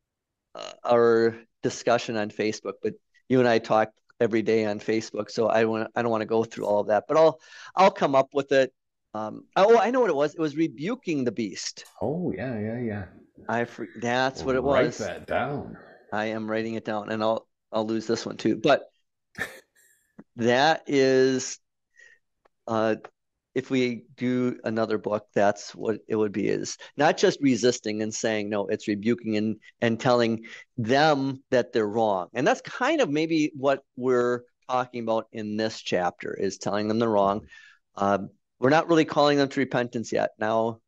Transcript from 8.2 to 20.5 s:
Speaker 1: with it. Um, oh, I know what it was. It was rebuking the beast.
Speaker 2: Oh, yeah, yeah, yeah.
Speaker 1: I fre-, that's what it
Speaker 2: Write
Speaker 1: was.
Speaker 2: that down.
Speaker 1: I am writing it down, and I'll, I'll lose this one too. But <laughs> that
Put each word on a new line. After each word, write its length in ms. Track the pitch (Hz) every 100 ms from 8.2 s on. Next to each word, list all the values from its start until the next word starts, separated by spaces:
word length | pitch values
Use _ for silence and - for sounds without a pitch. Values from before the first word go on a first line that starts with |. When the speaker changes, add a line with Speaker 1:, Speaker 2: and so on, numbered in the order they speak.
| 135
Speaker 1:
with 180 | 139 139
it. 200 | 135 131 - _ _ _
Um, 320 | 107 107 113 - -
oh, 220 | 202 233
I 120 | 202
know 100 | 262
what 100 | 226
it 60 | 143
was. 180 | 147
It 60 | 160
was 160 | 156 143
rebuking 680 | 165 120 160 262 - 151
the 60 | 123
beast. 520 | 107 107 82 - - - -
Speaker 2:
Oh, 320 | 107 165 170 -
yeah, 220 | 127 113
yeah, 220 | 107 117
yeah. 240 | 120 101 95 - _ - 110
Speaker 1:
I 160 | 113
fre-, 200 | 120 - 117 -
that's 420 | 117 123 131 135
what 120 | 127 131
it 40 |
Speaker 2:
Write 260 | 131 131 123
Speaker 1:
was. 120 | 120
Speaker 2:
that 280 | 101 82 87
down. 500 | 87 127 143 62 - - - _
Speaker 1:
I 140 | 104 110
am 220 | 110 110
writing 240 | 110 113
it 100 | 113
down, 260 | 110 107 101
and 120 | 110
I'll, 240 | 107 113 - _ _
I'll 140 | 110 110
lose 200 | 113 110
this 160 | 110 -
one 100 | 107
too. 200 | 113 107
But 280 | 143 135 - _ _ _ _ -
<laughs> 1000 | - - _ _ _ _ _ - - -
that 460 | 117